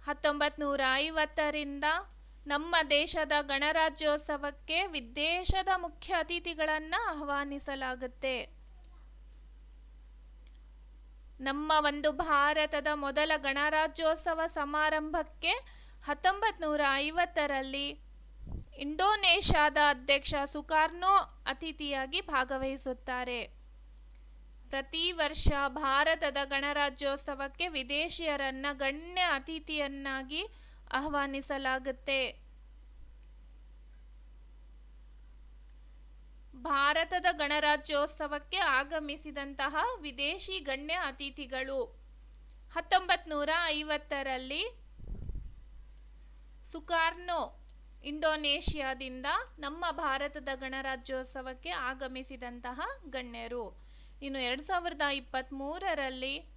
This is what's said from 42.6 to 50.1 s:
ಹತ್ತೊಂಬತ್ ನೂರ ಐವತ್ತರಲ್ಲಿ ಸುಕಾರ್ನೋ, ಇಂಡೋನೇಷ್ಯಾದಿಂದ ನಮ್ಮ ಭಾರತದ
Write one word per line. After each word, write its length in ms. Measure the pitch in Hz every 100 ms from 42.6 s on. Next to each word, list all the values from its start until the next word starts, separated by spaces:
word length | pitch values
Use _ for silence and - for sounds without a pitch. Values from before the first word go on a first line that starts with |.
| -
ಹತ್ತೊಂಬತ್ 560 | - 330 381 370 349 339
ನೂರ 220 | 294 294 330
ಐವತ್ತರಲ್ಲಿ 1160 | 339 302 302 302 294 277 269 254 262 294 440 480 - - - - - - - - - - - - - - - - - - -
ಸುಕಾರ್ನೋ, 880 | 330 302 339 330 339 359 339 233 - - - - -
ಇಂಡೋನೇಷ್ಯಾದಿಂದ 1200 | 285 302 320 311 294 285 - 302 269 262 262 254 262 359 508 -
ನಮ್ಮ 260 | 285 311 349
ಭಾರತದ 580 | 294 311